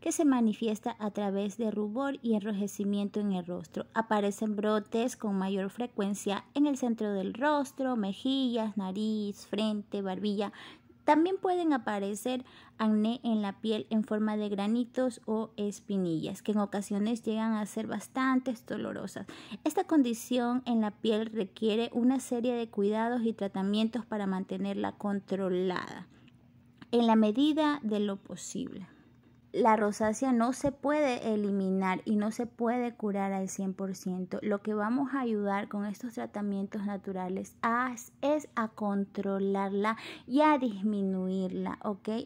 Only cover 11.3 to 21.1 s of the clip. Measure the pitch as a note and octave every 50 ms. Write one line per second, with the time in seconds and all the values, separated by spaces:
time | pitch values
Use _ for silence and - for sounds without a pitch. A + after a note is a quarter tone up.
11.3 | F#4+ F#4+ - F#4+ F4+ F4+ F4 D#4+ D4 C4 A3+ - G#3+ G3+ G3 G3 G#3 G3+ - B3+
12.3 | B3+ B3+ B3+ - - - - - - - A3+ G#3+ G#3+ G#3+ G#3+ A3 A#3+ - - A#3
13.3 | A3+ G#3+ G#3 G3 F#3+ - - A3 A3 G#3+ - - A3 A3 G#3+ - A3 G#3+ G#3+ G#3+
14.3 | G#3+ G#3+ G#3 G#3 G3+ G3 G3 G#3 A3+ A#3+ B3 B3 - - B3+ B3+ A#3+ - - -
15.3 | A3 A3 A3 A3 - - G#3 G#3 G3 - - - G3+ F#3+ F#3 F3 E3 D#3 - -
16.3 | G3 - - - G#3 G#3+ G3+ G3+ - G#3 G3 - G#3 G3 G#3 A3 A#3+ A3+ - A3+
17.3 | A3 A3 A3 A3+ A3 G#3+ G#3+ G3+ - A3 A3 G#3+ - G#3 - - - C4+ C4 C4
18.3 | C4 C4 B3+ C4 A#3+ A#3 - - - G#3+ - G#2+ G2+ - - G3 - - G3 -
19.3 | - - - - G#3+ - - - - G4+ F#4 - E4 D#4 C4 A#3+ A#3 A3+ - -
20.3 | B3 B3 A#3+ A#3+ B3 B3+ B3+ - A#3+ A3+ G#3+ G#3 G#3 - - A3